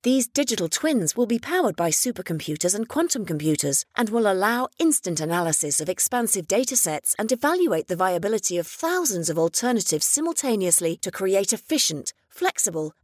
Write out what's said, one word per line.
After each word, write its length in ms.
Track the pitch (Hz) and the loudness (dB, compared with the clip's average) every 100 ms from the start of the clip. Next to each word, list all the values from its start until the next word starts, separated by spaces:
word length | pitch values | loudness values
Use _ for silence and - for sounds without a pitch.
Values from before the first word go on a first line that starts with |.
These 260 | 240 262 233 | 2 2 2
digital 400 | 277 269 220 165 | 0 0 0 -2
twins 480 | - 320 262 156 233 | 0 0 2 0 0
will 80 | 226 | 0
be 120 | 233 | 0
powered 380 | - 359 254 175 | 0 0 0 0
by 140 | 170 | 0
supercomputers 840 | - 247 233 - 160 - 151 180 | 0 -2 -4 -6 -6 -4 -2 0
and 140 | 208 226 | 0 -2
quantum 380 | 294 339 254 190 | -2 0 -2 -2
computers 600 | 151 156 147 143 135 - - | 0 0 2 0 -2 -2 -2
and 120 | 220 | 0
will 220 | 233 208 | 2 2
allow 380 | 190 196 240 262 - | 2 2 0 -2 0
instant 400 | 330 - 185 160 | 2 2 -2 -4
analysis 600 | 156 175 165 147 151 - | 0 0 0 0 0 -2
of 80 | 160 | -2
expansive 580 | 185 - 247 226 196 156 | -2 0 0 0 0 2
datasets 680 | 202 262 247 165 151 - - | 0 2 0 0 -2 -2 -2
and 100 | 220 | 0
evaluate 580 | 247 285 359 330 160 - | 0 2 2 2 2 0
the 100 | 180 | 0
viability 600 | 185 175 196 220 - 175 | 2 2 0 0 0 -2
of 100 | 165 | -4
thousands 600 | - 330 359 330 180 165 | -4 -2 0 0 -2 -2
of 80 | 156 | 0
alternatives 680 | 170 - 240 233 - 156 - | 0 0 0 0 0 0 0
simultaneously 880 | 294 330 330 269 214 180 - 165 165 | 0 0 -2 0 0 2 2 2 -2
to 100 | 185 | -6
create 400 | - 190 196 196 | -4 2 2 2
efficient, 640 | 220 - 311 - 151 - - _ | -2 -2 0 0 -2 -8 -12 _
flexible, 640 | - 359 - - 165 156 - | -2 -2 0 -2 -2 -6 -8